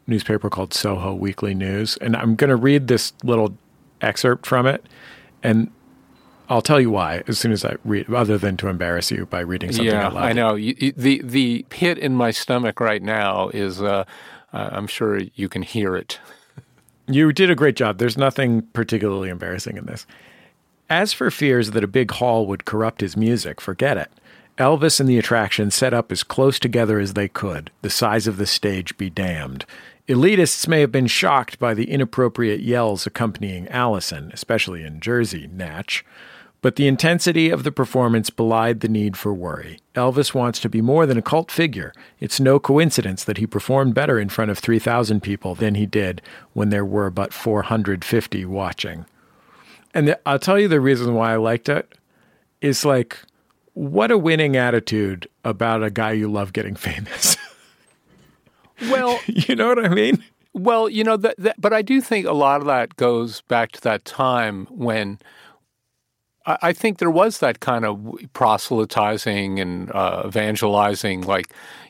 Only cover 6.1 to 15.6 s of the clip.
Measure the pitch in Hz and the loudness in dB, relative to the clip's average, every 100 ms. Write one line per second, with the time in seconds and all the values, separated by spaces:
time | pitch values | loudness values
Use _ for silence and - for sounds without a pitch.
6.1 | _ _ _ - 120 - 147 120 101 82 | _ _ _ -2 0 4 4 4 2 -2
7.1 | 87 - 113 120 104 - - 110 104 - | -4 -4 -2 0 0 -2 -4 -4 -4 0
8.1 | 120 107 107 101 92 98 90 87 87 - | 0 2 2 0 -2 -4 -2 -2 -2 -2
9.1 | - 87 92 87 92 92 113 113 104 101 | -4 -4 -6 -4 -6 -4 -2 0 2 0
10.1 | 95 123 117 113 104 110 131 139 135 127 | 0 0 2 2 0 -2 -2 -2 0 2
11.1 | 135 127 131 123 120 - - 180 160 147 | 0 0 0 0 0 -6 -2 -2 0 0
12.1 | 127 117 107 - 127 117 - 117 104 98 | 2 2 0 -2 0 0 -2 -2 -2 -2
13.1 | 110 101 95 95 107 98 90 101 98 95 | -2 0 -2 -2 -4 -4 -4 -2 -2 -4
14.1 | - - - _ - 104 98 104 - 113 | -10 -20 -20 _ -10 -8 -8 -8 -4 -2
15.1 | 101 92 - 98 95 | -2 -6 -8 -6 -6